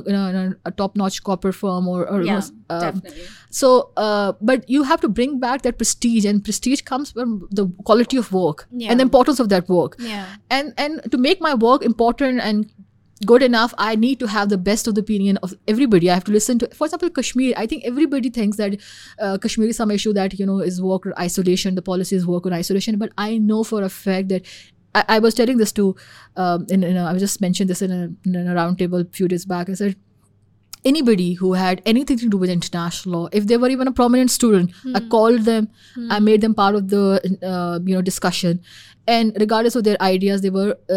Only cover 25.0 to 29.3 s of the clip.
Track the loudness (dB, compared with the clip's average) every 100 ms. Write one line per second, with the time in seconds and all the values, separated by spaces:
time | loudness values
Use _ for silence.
25 | 2 4 4 2 2 2 0 2 0 -2
26 | -12 -20 -14 -4 -2 -2 0 0 2 0
27 | 0 -2 -2 -2 -2 0 -2 -2 -4 -4
28 | -6 -6 -4 -2 -2 -2 -2 -2 0 -2
29 | -4 -2 -2